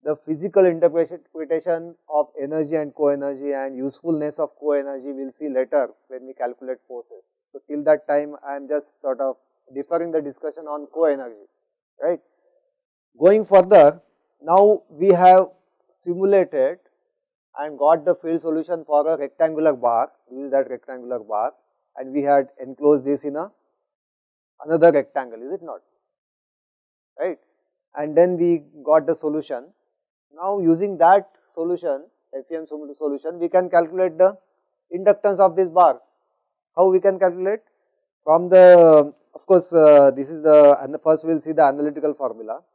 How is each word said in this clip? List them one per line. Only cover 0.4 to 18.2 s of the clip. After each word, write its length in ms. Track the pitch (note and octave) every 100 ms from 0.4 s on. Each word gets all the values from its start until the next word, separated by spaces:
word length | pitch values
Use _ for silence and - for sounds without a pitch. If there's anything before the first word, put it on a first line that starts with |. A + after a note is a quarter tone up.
| F#3 G3+ F#3
interpretation 1300 | E3 E3+ E3 D#3+ E3 _ D#3+ D3 D#3+ F3 E3 E3+ E3 _
of 140 | D3+ D3 D#3
energy 360 | C#3 D#3 D3 D#3+
and 180 | D3
co-energy 600 | - D3 C#3+ C#3+ C3+ C#3+
and 240 | C3+ C3+ C3
usefulness 600 | C3+ - E3 D#3 D3+ D3
of 120 | D3+ _
co-energy 540 | D3 C#3+ C#3 C3+ C3
we'll 180 | C3+ C3+
see 160 | _ D3+
later 440 | B2+ B2+ D3 A#2 _ _
when 180 | C3 C3
we 60 |
calculate 460 | C3+ B2 A#2+ C3 B2+ _
forces. 340 | B2 - G#2 _ _ _
So, 60 | C#3 _
till 160 | D3 D3
that 200 | D3+ -
time 300 | D3 D3 D3 C#3+
I 120 | C#3+
am 100 | C#3
just 340 | D3 C#3+ _
sort 200 | C#3 C3
of 160 | C3+ B2+ _ _ _
deferring 380 | C3 C#3+ E3+ E3+
the 100 | D#3+
discussion 440 | C#3+ C3 D#3 D3+ D#3
on 220 | D3 D3
co-energy, 540 | D#3+ D#3+ C#3 B2 G#2+ G2+ _ _ _ _ _
right. 160 | D3+ E3+ _ _ _ _ _ _ _ _ _ A#2+
Going 280 | E3+ G#3+ G3
further, 560 | F#3+ F3+ G3 D3 E3 _ _ _ _
now 400 | D3 F#3 G#3 G#3 _
we 180 | D3+ F#3+
have 400 | F3 F#3 F#3 F#3 _ _ _ _ _
simulated 760 | F3 F3 G3 G3 F3 D3 C3 F3+ _ _ _ _ _ _ _ -
and 220 | D3+ C#3
got 240 | D3 E3
the 100 | D3+
field 280 | E3+